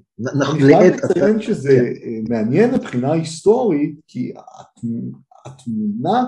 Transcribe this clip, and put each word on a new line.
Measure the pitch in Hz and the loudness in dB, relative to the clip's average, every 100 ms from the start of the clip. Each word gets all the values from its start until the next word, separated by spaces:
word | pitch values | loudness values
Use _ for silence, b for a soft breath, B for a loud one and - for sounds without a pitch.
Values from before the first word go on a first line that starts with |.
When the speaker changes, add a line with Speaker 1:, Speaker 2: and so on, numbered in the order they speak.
| _ - | _ -10
Speaker 1:
נ-, | 127 | -6
אנחנו | 139 143 | -2 -2
Speaker 2:
אני | 151 | 4
חייב | 139 165 185 | 6 8 6
Speaker 1:
לעת | - | 4
Speaker 2:
לציין | - 175 196 220 | -2 0 2 0
Speaker 1:
עתה | |
Speaker 2:
שזה, | 226 165 135 131 | -2 -4 2 2
Speaker 1:
כן. | 120 - 120 | 2 -4 -10
Speaker 2:
אה, | 110 110 | -8 -4
מעניין | 117 110 156 240 | -2 0 2 2
מבחינה | 262 - 127 131 | 0 -4 -4 -2
היסטורית, | 160 160 - 196 240 233 147 156 151 _ | -2 -4 -2 0 2 2 0 -2 -6 _
כי | - - - | -8 -8 -10
הת-, | - - - _ 117 117 127 131 _ _ 135 | -20 -20 -20 _ -8 -8 -10 -14 _ _ -20
התמונה | - 120 110 107 107 156 240 | -14 -8 -4 -4 -4 -2 -2